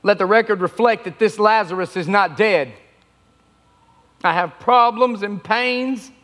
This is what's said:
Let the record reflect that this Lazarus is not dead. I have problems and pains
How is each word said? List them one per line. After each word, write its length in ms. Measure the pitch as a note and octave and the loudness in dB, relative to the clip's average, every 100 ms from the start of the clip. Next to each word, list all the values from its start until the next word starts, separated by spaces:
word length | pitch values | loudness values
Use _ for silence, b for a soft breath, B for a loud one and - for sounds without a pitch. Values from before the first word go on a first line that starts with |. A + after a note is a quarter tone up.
Let 160 | A3 G3+ | 0 0
the 80 | F#3 | 2
record 340 | A3 A3 G3 | 2 2 -2
reflect 440 | F3+ - A#3 A3 F#3 | -2 0 0 0 -6
that 120 | D#3+ | -2
this 220 | G#3+ - | -2 2
Lazarus 580 | G#3+ A3 F#3 F#3 F3 F#3 | 2 2 -2 -6 -6 -6
is 100 | E3 | 0
not 300 | G3+ F#3 D3 | 0 0 0
dead. 360 | G#3+ F3 B2+ A2 _ _ _ _ _ _ _ _ _ _ _ _ _ _ | 0 0 -2 -10 _ _ _ _ _ _ _ _ _ _ _ _ _ _
I 100 | F3+ | -2
have 260 | E3 F3 - | -2 -4 -4
problems 640 | - B3 A#3+ A3 B3+ G#3+ | 2 4 4 2 -2 0
and 200 | G3+ G3+ | -8 -10
pains 680 | - A3+ B3 B3 B3+ B3 - _ | -4 -2 -2 -4 -4 -8 -12 _